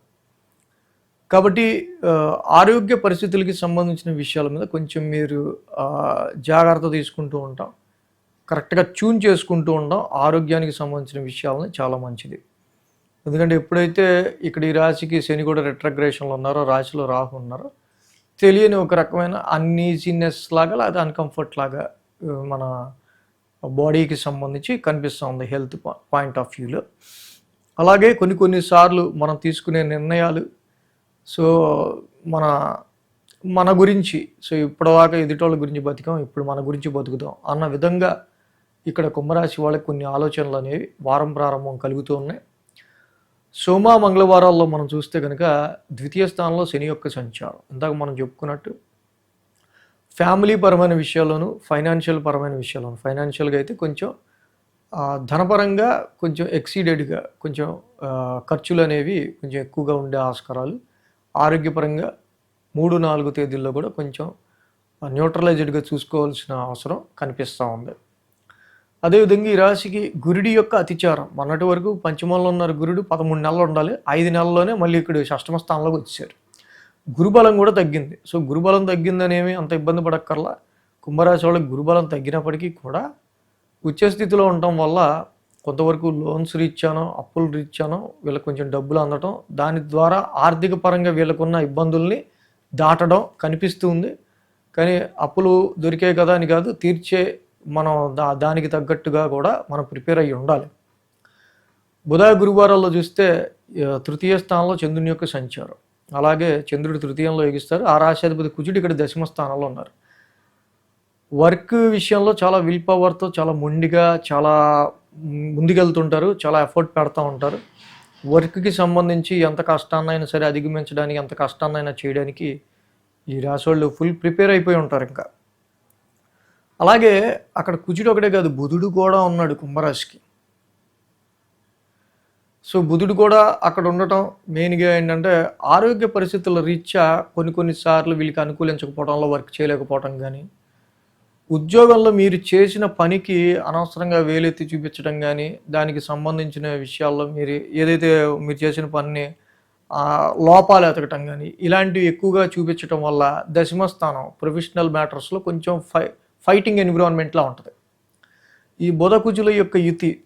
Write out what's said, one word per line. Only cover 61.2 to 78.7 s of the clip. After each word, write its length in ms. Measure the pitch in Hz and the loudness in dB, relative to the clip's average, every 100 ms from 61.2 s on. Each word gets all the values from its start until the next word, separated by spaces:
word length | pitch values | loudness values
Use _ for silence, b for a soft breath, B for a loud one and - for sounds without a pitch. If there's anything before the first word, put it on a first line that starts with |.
| _ 147 | _ 0
ఆరోగ్యపరంగా 760 | 151 160 156 156 151 151 - - _ _ _ _ _ 147 | 2 2 -2 -4 -4 -4 -8 -10 _ _ _ _ _ -2
మూడు, 200 | 170 175 | 0 2
నాలుగు 340 | 160 151 143 | 2 0 -2
తేదీల్లో 420 | 143 143 135 135 | -4 -4 -4 -6
కూడా 160 | 135 113 | -6 -8
కొంచెం, 440 | - 143 131 160 - _ _ _ _ _ - | -8 -12 -10 -14 -14 _ _ _ _ _ -16
ఆ, 40 | 143 | -8
న్యూట్రలైజ్డ్‌గా 720 | 131 160 170 175 156 147 147 147 | -2 0 2 2 2 0 -4 -4
చూసుకోవాల్సిన 600 | 143 - 156 147 131 - | -8 -4 -4 -4 -6 -10
అవసరం 460 | 131 127 123 143 196 - - | -10 -8 -10 -10 -10 -12 -12
కనిపిస్తా 460 | 139 131 127 - | -10 -8 -10 -6
ఉంది. 260 | 120 113 123 - _ _ _ _ _ b b b b b | -6 -8 -14 -18 _ _ _ _ _ b b b b b
అదేవిధంగా 460 | 170 202 208 202 214 | 4 6 6 4 4
ఈ 40 | |
రాశికి 580 | 190 196 202 202 208 208 147 151 | 4 4 2 -4 -6 -6 -6 -2
గురుడి 220 | 175 214 | 0 2
యొక్క 260 | 226 220 220 | 2 2 0
అతిచారం, 520 | 165 165 175 147 - | -2 -2 0 -2 -4
మొన్నటి 320 | 139 139 156 | -8 -4 -2
వరకు 300 | 180 180 196 | 0 0 -2
పంచమంలో 500 | 196 160 156 175 180 | -4 -6 -4 -2 0
ఉన్నారు 280 | 180 175 170 | 0 0 -2
గురుడు, 300 | 151 160 180 | -2 -4 -4
పదమూడు 380 | 196 160 160 156 | -4 -2 -2 -2
నెలలు 220 | 156 170 | -2 0
ఉండాలి, 340 | 170 156 156 247 - | 0 0 -2 -4 -2
ఐదు 220 | 151 170 | 0 2
నెలల్లోనే 420 | 170 170 175 185 | 2 2 2 2
మళ్ళీ 260 | 220 170 170 | 0 0 0
ఇక్కడ 260 | 165 151 | 0 -2
షష్టమ 320 | 139 143 - 165 | -2 -6 -6 -8
స్థానంలోకి 400 | - 156 160 160 | -4 -4 -2 -4
వచ్చేసారు. 460 | 120 - - - _ b b b b b - | -6 -14 -16 -18 _ b b b b b -8
గురుబలం 460 | 123 190 226 220 208 | 0 4 8 8 6
కూడా 140 | 202 | 4
తగ్గింది. 480 | 190 160 151 143 - - | 4 2 -2 -8 -14 -8
So, 180 | 170 135 | -6 -2
గురుబలం 360 | 151 185 | 0 2